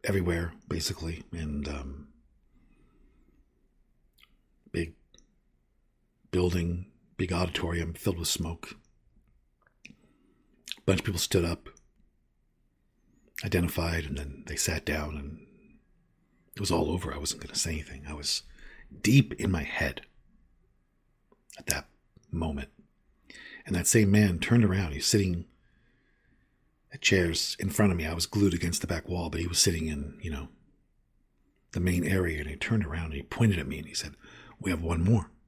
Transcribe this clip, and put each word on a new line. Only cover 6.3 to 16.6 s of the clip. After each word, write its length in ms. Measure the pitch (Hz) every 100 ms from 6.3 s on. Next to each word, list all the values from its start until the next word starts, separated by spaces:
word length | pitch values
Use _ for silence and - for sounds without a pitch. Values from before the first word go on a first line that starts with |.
building, 540 | 90 90 87 85 87 92 _ _ _
big 160 | 90
auditorium 640 | 87 87 - 85 85 82
filled 240 | 82 - 85
with 100 | 80
smoke. 480 | - 82 82 - - _ _ _ _ _ _ _ _ _ _ -
A 920 | - _ _ _ _ _ _ - -
bunch 160 | - 95
of 60 | -
people 140 | 87
stood 240 | - 95
up, 240 | 85 82 - - _ _ _ _ _ _ _ _ _ _ _ _ _ _ _ -
identified, 600 | 98 92 87 - 85 85
and 140 | 73 71
then 260 | 71 69 -
they 100 | 85
sat 280 | - 82
down, 320 | - 76 73 73
and 300 | 71 - - - - - _ _ _ _ _ _ _
it 40 | -